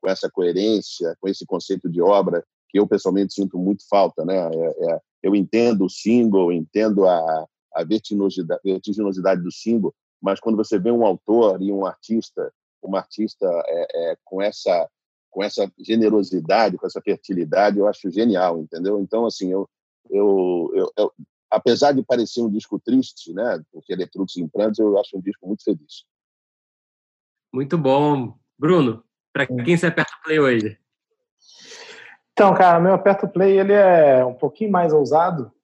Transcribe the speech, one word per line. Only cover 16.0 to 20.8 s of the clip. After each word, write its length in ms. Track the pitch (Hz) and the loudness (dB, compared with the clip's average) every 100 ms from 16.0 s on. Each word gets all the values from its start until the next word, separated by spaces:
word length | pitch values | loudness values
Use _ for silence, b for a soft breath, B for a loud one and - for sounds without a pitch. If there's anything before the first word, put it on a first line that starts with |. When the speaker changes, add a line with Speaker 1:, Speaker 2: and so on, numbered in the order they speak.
| 110 107 95 92 80 101 107 90 | 4 2 0 -4 0 2 2 0
Speaker 1:
com 100 | 92 | -8
essa 140 | - | -8
fertilidade, 800 | - 98 - 92 80 90 104 101 | -6 -6 -4 -6 -2 2 2 2
eu 100 | 101 | 0
acho 200 | - 98 | -2 -6
genial, 500 | 87 117 95 90 85 | 0 0 2 0 -2
entendeu? 400 | 78 82 90 104 | -8 -6 -4 -4
Então, 260 | 95 113 117 | -2 -2 -4
assim, 240 | - 92 | -4 -4
eu, 180 | 92 - _ _ _ _ | -4 -6 _ _ _ _
eu, 600 | 98 101 98 90 87 82 | 0 2 2 2 -2 -2
eu, 180 | 95 | -2